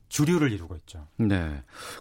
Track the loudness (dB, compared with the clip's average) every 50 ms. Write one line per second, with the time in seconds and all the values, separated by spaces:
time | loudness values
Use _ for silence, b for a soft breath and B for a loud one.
0 | -12 _ 0 2 4 4 4 4 4 2 0 -2 -6 -10 -12 -14 -14 -16 -16 -16
1 | -18 -12 _ 0 2 4 4 2 2 0 -4 -6 -10 B B B B B B B